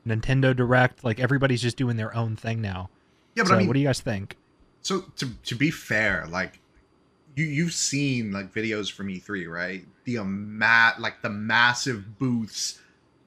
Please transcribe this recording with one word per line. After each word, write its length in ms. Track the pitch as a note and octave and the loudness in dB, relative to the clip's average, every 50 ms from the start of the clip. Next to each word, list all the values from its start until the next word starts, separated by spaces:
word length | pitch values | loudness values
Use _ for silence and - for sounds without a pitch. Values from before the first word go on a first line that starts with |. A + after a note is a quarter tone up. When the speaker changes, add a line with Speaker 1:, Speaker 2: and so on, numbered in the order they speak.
| - | -4
Speaker 1:
Nintendo 500 | A2+ A2 A2+ - - C3 C3+ C3 C3 B2+ | -2 -2 0 0 2 2 4 4 4 4
Direct. 500 | B2 B2 A#2+ B2+ B2+ B2+ B2 - _ - | 4 4 4 6 6 4 4 0 _ -2
Like, 160 | A#2 G#2+ - | -2 0 0
everybody's 420 | B2+ A2+ C#3+ C3 C3+ C3 B2+ A2+ | 0 2 2 2 4 2 2 2
just 140 | A#2+ A#2+ - | 0 -2 0
doing 200 | - C3 A#2+ A#2 | 0 0 0 0
their 160 | A2+ A2 - - | -2 -4 -4 -2
own 180 | A#2 A#2 A2 A2 | -2 -2 -2 -4
thing 260 | - - A2+ A2+ A2+ | -4 -4 -4 -4 -4
now. 300 | G#2+ G2 F#2 F#2 F2+ - _ _ _ _ _ _ _ _ _ | -4 -4 -6 -6 -10 -12 _ _ _ _ _ _ _ _ _
Speaker 2:
Yeah, 80 | A3+ G#3+ | 0 2
but 60 | F#3+ | 4
Speaker 1:
So, 40 | F#3 | 4
Speaker 2:
I 40 | - | 4
mean, 100 | F#2+ A2+ | 4 4
Speaker 1:
what 60 | B2+ | 2
do 40 | C#3 | 2
you 80 | C#3+ | 2
guys 140 | C3+ B2+ - | 2 0 0
think? 360 | - C3 G#2+ F#2+ G2 - - - _ _ _ _ _ _ _ _ | -2 -4 -4 -4 -6 -10 -14 -18 _ _ _ _ _ _ _ _
Speaker 2:
so 220 | - - F#3+ F3+ - - - - | -6 -4 -4 -4 -4 -8 -10 -8
to, 120 | C#3+ B2+ G#2 - - | -8 -8 -8 -10 -8
to 100 | - B2 | -8 -2
be 160 | A2+ C#3 D#3+ | 2 2 2
fair, 560 | - - - - A2+ G#2+ A2 G#2 F#2+ E2 D#2 D#2+ | 0 -2 -4 -2 0 2 2 2 0 0 -4 -4
like, 300 | E2+ F#2 F#2 - - _ _ _ _ _ _ _ _ _ _ _ _ _ _ D#3 C#3 | -4 -4 -4 -6 -8 _ _ _ _ _ _ _ _ _ _ _ _ _ _ _ -6
you, 80 | C3+ D#3+ | -4 -4
you've 280 | D#3 C#3+ D3 F3 E3+ | -2 -2 -2 -2 -2
seen, 600 | - - - - C#3 C#3 C#3+ C#3 B2+ A#2+ A2 G#2 | -2 -2 -2 -2 0 0 0 0 0 -2 -2 -4
like, 200 | G2 G2 G2 F2+ | -4 -6 -6 -6
videos 380 | - A2 A2 A2 G#2+ G#2+ G2 F#2+ | -6 -4 -4 -2 -2 -4 -4 -6
from 200 | - - G2 G2 | -8 -8 -8 -8
E 100 | F#2 F2+ | -8 -8
three, 260 | - - G#2 F#2 E2+ | -8 -8 -8 -6 -6
right? 380 | E2 E2+ F2 F2+ F#2 G2 F#2+ F#2+ - _ _ _ | -8 -6 -6 -6 -6 -6 -10 -14 -18 _ _ _
The 100 | B2 A#2+ | -6 -4
ama-, 760 | A2+ G2 F#2+ G2 G2+ G#2+ G#2+ G#2+ A2 A2 A2+ A#2 A#2 A2+ A#2 - A2+ | -4 -4 -4 -4 -6 -6 -8 -2 0 4 6 6 8 6 6 4 0
like, 240 | A2+ G#2+ - - | -4 -6 -6 -6
the 80 | - A2+ | -6 -6
massive 880 | G#2 G#2 G#2+ A2+ A2+ A#2 A#2+ B2 B2 - - C3+ A#2+ G2+ F#2+ A2 G#2+ - | -6 -6 -2 2 4 4 4 4 2 0 -4 -4 -6 -6 -8 -12 -8 -4
booths, 640 | C3+ B2+ A#2+ A#2 A2 F#2+ - - - - - - _ _ _ _ _ _ _ _ _ | -2 0 0 -2 -2 -4 -6 -8 -8 -8 -8 -12 _ _ _ _ _ _ _ _ _